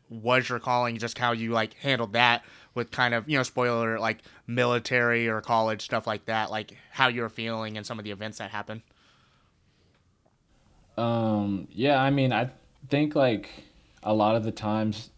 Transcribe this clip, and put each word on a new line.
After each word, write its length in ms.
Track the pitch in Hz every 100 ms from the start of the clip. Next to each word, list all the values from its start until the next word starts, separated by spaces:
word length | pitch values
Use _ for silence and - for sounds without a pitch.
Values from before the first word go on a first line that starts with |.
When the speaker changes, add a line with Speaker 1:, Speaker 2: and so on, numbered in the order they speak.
| -
Speaker 1:
was 400 | 113 113 127 120
your 80 | 123
calling, 380 | 127 123 120 113
just 220 | 117 -
how 120 | 120
you, 200 | 117 113
like, 240 | 113 110 -
handled 380 | 139 127 113
that 300 | 117 120 120 - - -
with 160 | 120 117
kind 240 | - 123
of, 160 | 117 127
you 80 | 143
know, 60 |
spoiler 460 | 123 127 123 117 113
alert, 80 | 113
like, 160 | 110 113 - - -
military 800 | 120 123 120 - 123 120 117 117
or 140 | 110
college, 420 | - 113 110 107
stuff 240 | - 117 113
like 180 | 104 -
that, 240 | 110 107
like, 240 | 107 - - -
how 160 | - 127
you're 220 | 120 113
feeling 480 | - 113 113 110 107
and 80 | 101
some 140 | 110
of 40 |
the 80 | 104
events 280 | 98 107 -
that 100 | 98
happened? 320 | 104 104 110 - _ _ _ _ _ _ _ _ _ _ _ _ _ _ _ _ _ _ _ _ -
Speaker 2:
Um, 720 | 117 117 110 107 101 98 -
yeah, 300 | 98 139 135
I 80 | 135
mean, 240 | 143 131
I 160 | 110 135 - _ _ -
think, 260 | 143 151 147
like, 340 | 127 104 - - - - _ _
a 100 | 107
lot 220 | 110 107 113
of 80 |
the 80 | 113
times 580 | - 107 110 110 - -